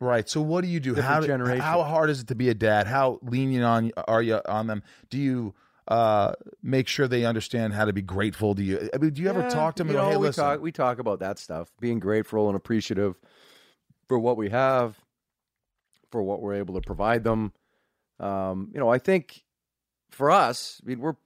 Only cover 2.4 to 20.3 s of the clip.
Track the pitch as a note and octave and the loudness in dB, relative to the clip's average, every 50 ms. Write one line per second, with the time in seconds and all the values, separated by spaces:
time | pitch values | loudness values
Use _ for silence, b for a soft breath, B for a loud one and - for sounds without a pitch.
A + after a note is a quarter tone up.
2.4 | B2+ B2 A2+ G2+ A2+ A2 G#2+ G#2 G2+ G#2 C3 C#3 C3+ C3 A#2 - B2+ B2 A#2+ C3 | 0 0 2 2 4 4 4 4 4 2 2 2 2 2 0 -2 -4 -4 -2 0
3.4 | C3+ C3+ C3 B2 A#2+ A#2 A#2 A#2 A2+ A#2 - - - - A2+ A2+ A#2 A2+ A2 G#2 | 0 0 2 2 2 4 4 4 2 0 -2 -4 -2 0 2 2 2 2 2 0
4.4 | - - G2+ G#2+ A2+ A2+ G#2+ G2+ - b b b b b B2 C3+ C#3+ C3+ C3 B2 | 0 -2 -2 -2 -2 -4 -4 -6 -8 b b b b b -6 -4 -2 0 -2 -2
5.4 | A#2 G2+ F#2+ b b b b b b b A2+ A#2 A#2 A2 G#2+ G#2 G2+ - - - | -4 -6 -8 b b b b b b b 2 2 4 4 4 4 4 2 0 -4
6.4 | - - - - - B2 C3 C3 B2 - - - C#3 B2+ B2+ A#2+ A#2+ A#2 A#2 A2 | -10 -18 -20 -12 -6 -2 0 0 0 0 0 0 0 0 2 2 2 0 0 -2
7.4 | - - - A#2 A2+ A2 G2+ G#2 G#2+ G#2+ G2 G2+ G2 F2+ F#2 G2 G#2 A2 F2+ - | -4 -4 -4 -2 -2 -2 0 0 0 0 0 -2 -4 -4 -4 -2 -2 -2 -2 0
8.4 | G#2+ G#2 G2+ G2 G2+ F#2+ F#2+ - F#2+ A2 - C3+ D3+ D#3+ D3 C#3 F3 F#3+ - F#3 | 0 0 0 0 0 -2 -2 -2 -4 -4 -2 0 0 0 0 0 -2 -2 0 0
9.4 | D#3+ - - - D#3 E3 D#3+ - F3 D#3 C#3+ C#3 C3+ - D#3 - D3+ D3 C3+ E3+ | 0 0 0 0 0 0 -2 -2 -2 -2 0 0 2 2 2 2 2 0 0 0
10.4 | D3 C#3+ C#3+ D3+ - E3+ D#3 - C3+ B2 B2 A2+ B2 A2 G2+ F2+ F#2+ F#2+ G2+ - | 0 0 0 -2 -4 -6 -4 -2 0 0 0 -2 -2 -4 -2 -2 -4 -6 -8 -8
11.4 | - - E2 D#2+ E2+ - _ _ A#2 A#2+ A#2 A2+ F2 F#2+ G#2+ A2 G#2+ - G#2+ G#2+ | -10 -10 -10 -10 -10 -12 _ _ -2 -2 -2 0 0 2 2 2 0 0 0 2
12.4 | G#2+ G#2 G2 F#2+ - - A#2 A2 - - G2+ F#2+ G2+ G2 F2+ - _ b b b | 2 2 2 0 -2 -2 -2 -2 -2 -2 -2 0 0 0 -2 -6 _ b b b
13.4 | b b b b b b b b b _ _ _ _ - C3 A#2+ A2+ A#2+ B2 A2 | b b b b b b b b b _ _ _ _ -2 0 0 2 2 0 0
14.4 | G#2+ G2 G#2+ B2 C3+ C3+ C3+ B2+ A#2+ A2+ G#2+ - _ _ _ _ _ _ _ _ | 0 -2 0 2 2 2 2 2 0 0 -4 -10 _ _ _ _ _ _ _ _
15.4 | _ _ _ _ _ _ _ _ _ _ _ _ _ _ - A#2 G2+ F#2+ G2+ E2+ | _ _ _ _ _ _ _ _ _ _ _ _ _ _ -4 -4 -2 -2 -2 -4
16.4 | A2 G2+ G2+ G2+ G2+ F2+ F#2 F#2 E2+ - F#2+ - G2 A2 A#2+ A#2 G#2 A#2 A2+ A2 | -4 -4 -4 -4 -6 -6 -6 -8 -8 -6 -6 -2 0 0 0 2 2 0 0 0
17.4 | A2 G2+ - _ _ _ _ _ _ _ _ _ _ _ _ - - G2 G2 G2 | -2 -4 -6 _ _ _ _ _ _ _ _ _ _ _ _ -10 -8 -6 -4 -4
18.4 | F#2+ F#2+ F#2 F#2+ G2 G#3+ - C#3+ C3 A2+ A#2+ C3 - - F#3+ F3+ - - - - | -4 -4 -4 -6 -8 -8 -6 -2 2 2 2 2 2 2 0 0 0 -4 -14 -20
19.4 | _ _ _ _ _ _ _ _ _ _ _ _ _ _ - - C3+ D3 | _ _ _ _ _ _ _ _ _ _ _ _ _ _ -6 -2 2 4